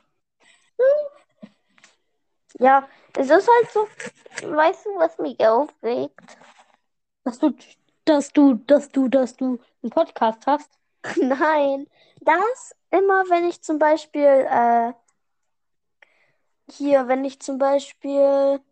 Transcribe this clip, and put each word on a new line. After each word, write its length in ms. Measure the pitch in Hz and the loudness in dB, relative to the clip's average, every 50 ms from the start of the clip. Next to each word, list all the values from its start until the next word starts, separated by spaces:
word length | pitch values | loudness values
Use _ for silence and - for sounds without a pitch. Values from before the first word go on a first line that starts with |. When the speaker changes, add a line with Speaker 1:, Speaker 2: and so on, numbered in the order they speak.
| _ _ _ _ _ _ _ _ _ _ _ _ _ _ _ - 480 539 571 605 587 554 _ _ _ _ _ _ - - _ _ _ _ _ _ _ _ _ _ _ _ _ _ _ _ _ _ _ _ - - | _ _ _ _ _ _ _ _ _ _ _ _ _ _ _ 0 2 2 2 0 -2 -8 _ _ _ _ _ _ -20 -20 _ _ _ _ _ _ _ _ _ _ _ _ _ _ _ _ _ _ _ _ -6 0
Speaker 1:
Ja, 300 | 240 262 269 277 269 - _ _ _ _ - | 2 4 4 4 0 -2 _ _ _ _ -8
es 120 | - 277 254 | -6 0 2
ist 200 | 302 370 392 - | 2 2 4 4
halt 220 | 480 480 453 - - | 4 4 4 0 -2
so, 140 | 415 427 403 _ - - - _ _ _ - - - - - | -4 -4 -4 _ -16 -18 -18 _ _ _ -20 -18 -14 -12 -6
weißt 380 | 311 302 311 330 381 - - | -2 0 0 0 0 -2 -8
du, 100 | 427 403 | -10 -4
was 220 | 370 320 330 - - | -2 -4 -4 -4 -6
mich 200 | 320 294 233 - - | -10 -8 -4 0 0
aufregt? 920 | 220 226 233 294 311 - _ - 220 240 269 269 285 _ _ - - - _ - _ _ _ _ _ _ _ _ _ _ _ _ _ _ _ - | 2 2 0 -2 -4 -8 _ -8 -6 -6 -6 -8 -10 _ _ -20 -20 -20 _ -20 _ _ _ _ _ _ _ _ _ _ _ _ _ _ _ -12
Speaker 2:
Dass 140 | 262 233 - | -10 -8 -2
du, 160 | - 302 - - - _ _ _ _ _ _ _ - | -4 -4 -4 -4 -16 _ _ _ _ _ _ _ -2
dass 280 | - 311 285 269 - - | 0 0 0 0 -2 2
du, 220 | 294 285 277 262 | 4 4 4 4
dass 340 | 214 - - 285 285 285 - | 0 0 2 2 2 0 -2
du, 200 | - 269 269 254 | -4 -4 -2 0
dass 280 | 233 269 262 247 - | 0 0 -2 -2 -6
du 220 | - 262 254 254 233 _ _ _ _ - | -8 -6 -6 -6 -8 _ _ _ _ -12
einen 80 | 233 | -6
Podcast 560 | - 320 330 330 - - 233 226 226 - - | -4 -4 -4 -4 -4 -4 -4 -4 -4 -4 -4
hast? 240 | - 277 294 285 _ _ _ _ _ _ _ - | -4 -4 -4 -6 _ _ _ _ _ _ _ -16
Speaker 1:
<laughs> 120 | - - 330 | -10 -6 -4
Nein, 680 | 277 254 269 262 320 302 311 302 285 277 269 277 285 - _ _ _ _ _ _ | -2 -2 -2 -2 -2 0 0 0 0 -2 -2 -4 -8 -14 _ _ _ _ _ _
das 540 | - - 311 349 392 453 508 - - - - _ _ - | -2 0 0 0 0 -2 -4 -8 -12 -20 -20 _ _ -4
immer, 380 | - 349 392 392 381 381 381 370 | -2 0 2 2 2 0 0 0
wenn 160 | 349 349 349 | -2 -2 -2
ich 180 | 349 339 - - | -2 -6 -8 -8
zum 160 | - 320 294 | -6 -2 0
Beispiel, 680 | 311 302 311 320 311 _ - 302 285 285 277 269 262 - | 2 2 0 0 -2 _ -4 0 2 4 4 4 2 0
äh, 440 | - 233 240 233 233 233 233 233 247 _ _ _ _ _ _ _ _ _ _ _ _ _ _ _ _ _ _ _ _ _ _ _ _ _ _ _ _ _ _ _ _ _ _ _ | 0 0 2 2 2 0 0 -2 -6 _ _ _ _ _ _ _ _ _ _ _ _ _ _ _ _ _ _ _ _ _ _ _ _ _ _ _ _ _ _ _ _ _ _ _
hier, 380 | - - 277 285 285 269 254 240 | -14 -8 -4 0 0 0 2 0
wenn 160 | 262 262 269 | -2 -2 -4
ich 160 | 277 262 - | -6 -10 -12
zum 180 | - - 277 254 | -12 -10 -6 -2
Beispiel 1000 | 269 269 277 285 269 - - _ - 277 277 277 277 277 277 277 277 277 277 277 277 _ | -2 0 0 -2 -4 -6 -18 _ -10 -6 -2 0 2 2 2 2 0 0 -2 -4 _ _